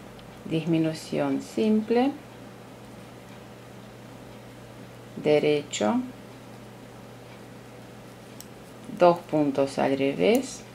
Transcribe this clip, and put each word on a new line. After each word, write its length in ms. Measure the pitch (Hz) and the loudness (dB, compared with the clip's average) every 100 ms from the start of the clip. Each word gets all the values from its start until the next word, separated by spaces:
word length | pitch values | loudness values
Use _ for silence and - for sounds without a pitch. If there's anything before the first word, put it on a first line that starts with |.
| - - - - | -16 -16 -16 -12
disminución 960 | - 160 160 165 160 160 - 156 143 139 | -2 0 4 4 4 0 -2 0 2 0
simple, 720 | - - 220 214 214 240 269 285 - - - - - - - - - - - - - - - - - - - - - - - - - - - - - - | -2 2 4 4 4 4 4 0 -10 -16 -16 -18 -18 -18 -18 -16 -16 -18 -18 -18 -16 -18 -18 -18 -18 -18 -16 -16 -16 -16 -16 -16 -16 -16 -16 -16 -14 0
derecho, 800 | 151 147 151 147 147 - 208 247 254 - - - - - - - - - - - - - - - - - - - - - - - - - - - - - | 6 8 8 4 2 2 4 4 0 -6 -14 -16 -16 -16 -16 -16 -16 -16 -16 -16 -16 -16 -16 -16 -16 -16 -16 -16 -16 -16 -16 -16 -16 -16 -18 -16 -8 6
dos 200 | 175 170 | 8 8
puntos 600 | - 156 147 139 139 139 | 4 2 4 4 2 4
al 180 | 135 139 | 2 4
revés 680 | 139 147 180 247 262 - - | 2 4 6 6 2 -8 -14